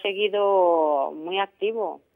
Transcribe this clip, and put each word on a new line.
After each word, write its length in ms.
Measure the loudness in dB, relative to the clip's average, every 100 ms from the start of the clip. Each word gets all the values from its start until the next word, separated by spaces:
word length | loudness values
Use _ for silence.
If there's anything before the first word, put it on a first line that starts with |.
seguido 1080 | -2 -2 -2 0 2 4 4 4 2 2 -2
muy 280 | -6 -8 -4
activo, 640 | -6 -4 -6 -4 -6 -8 _